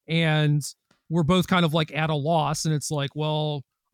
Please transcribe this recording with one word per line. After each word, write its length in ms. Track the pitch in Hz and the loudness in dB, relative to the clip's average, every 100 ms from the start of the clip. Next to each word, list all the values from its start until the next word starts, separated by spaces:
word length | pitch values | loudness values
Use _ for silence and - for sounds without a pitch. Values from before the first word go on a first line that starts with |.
| - | -4
and 560 | 165 165 156 151 147 135 - _ _ - | 0 2 2 2 2 -2 -10 _ _ -4
we're 140 | 165 | 0
both 240 | 147 185 170 | 2 2 2
kind 180 | 185 | 2
of, 80 | 170 | 2
like, 180 | 160 156 | 2 0
at 200 | 143 156 | -2 -2
a 40 | |
loss, 520 | 151 139 170 143 151 160 | -2 0 0 0 -2 -2
and 80 | |
it's 160 | 151 - | -2 -2
like, 260 | 151 139 147 | -4 -4 -4
"Well, 480 | 151 151 151 147 - _ _ | -4 -2 -2 -4 -10 _ _